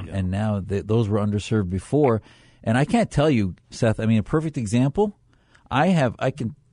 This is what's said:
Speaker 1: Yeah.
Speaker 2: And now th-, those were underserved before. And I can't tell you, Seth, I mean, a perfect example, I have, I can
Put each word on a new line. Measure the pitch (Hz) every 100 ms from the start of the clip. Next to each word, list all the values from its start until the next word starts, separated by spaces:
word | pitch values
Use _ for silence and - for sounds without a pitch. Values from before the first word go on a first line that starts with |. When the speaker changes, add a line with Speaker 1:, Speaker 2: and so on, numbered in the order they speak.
Speaker 1:
Yeah. | 87 95
Speaker 2:
And | 92
now | 98 107 104
th-, | 87 98 101
those | 113 101
were | 104
underserved | 104 104 - 110 90
before. | 92 - 143 139 110 - - _ _
And | - 120
I |
can't | 147 233 202
tell | - 156
you, | 120 95 - _
Seth, | - 117 107
I | 110
mean, | 110
a |
perfect | - 156 156 143
example, | 107 120 139 196 208 - _ _ _ _ -
I | 131 170
have, | 170 123 -
I | 131
can | - 113 - _